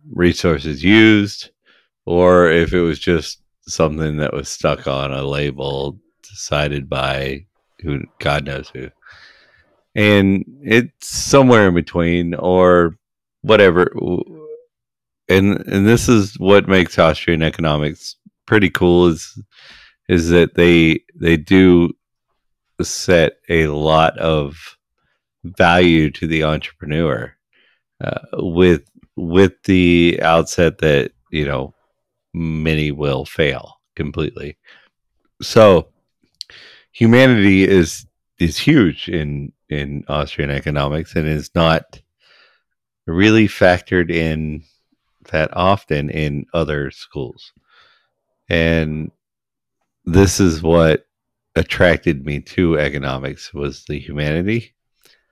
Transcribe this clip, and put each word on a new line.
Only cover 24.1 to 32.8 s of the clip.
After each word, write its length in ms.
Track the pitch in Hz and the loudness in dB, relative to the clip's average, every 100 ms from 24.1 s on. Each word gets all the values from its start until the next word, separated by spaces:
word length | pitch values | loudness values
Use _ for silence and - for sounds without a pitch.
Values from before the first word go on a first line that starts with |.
| - | -2
of 580 | 82 78 71 80 - _ _ _ _ _ _ _ | -2 -2 -4 -12 -20 _ _ _ _ _ _ _
value 680 | - - 87 87 90 80 76 | -8 0 2 4 4 4 0
to 160 | - 80 | -4 -6
the 180 | 80 | -4
entrepreneur, 880 | 76 76 - - 73 76 82 57 62 _ _ _ _ _ _ - | -2 -4 -8 -14 -8 -4 -2 -4 -8 _ _ _ _ _ _ -14
uh, 200 | - - - | -10 -10 -10
with, 480 | - 92 85 90 78 _ _ _ - | -8 -4 2 4 2 _ _ _ -12
with 360 | 87 87 95 - | -2 2 2 0
the 540 | - 92 87 87 85 85 | 0 2 4 4 2 0
outset 560 | 82 82 80 - 82 - | 0 0 0 0 -2 0
that, 340 | 78 71 - _ _ | 0 0 -2 _ _
you 140 | 76 | -6
know, 300 | 71 69 67 _ _ _ _ _ _ | -4 -6 -10 _ _ _ _ _ _
many 580 | 85 82 78 80 78 | -10 -8 -4 -4 -2